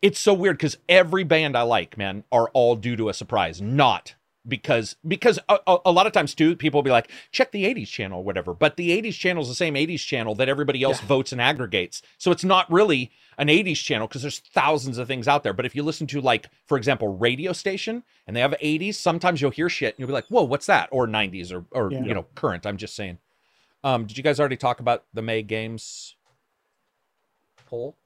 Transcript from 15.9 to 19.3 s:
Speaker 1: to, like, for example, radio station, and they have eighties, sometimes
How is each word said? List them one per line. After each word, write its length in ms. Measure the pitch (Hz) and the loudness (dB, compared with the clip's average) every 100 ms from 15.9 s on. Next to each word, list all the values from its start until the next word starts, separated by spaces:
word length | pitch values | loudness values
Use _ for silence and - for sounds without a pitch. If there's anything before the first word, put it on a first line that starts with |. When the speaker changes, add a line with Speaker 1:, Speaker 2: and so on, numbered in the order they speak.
| 156 143 | -4 -6
Speaker 1:
to, 120 | 143 | -2
like, 300 | 131 113 - _ _ | 0 0 -2 _ _
for 120 | 139 | 0
example, 300 | 117 127 107 95 | 0 0 -2 0
radio 380 | 120 127 175 | 0 0 -4
station, 500 | 175 202 190 - 233 - _ - | -4 -4 -6 -6 -8 -10 _ -10
and 80 | 117 | 0
they 60 | |
have 120 | 131 147 | 0 0
eighties, 400 | 151 156 190 208 | -2 -2 -4 -2
sometimes 420 | - 165 185 | -2 0 0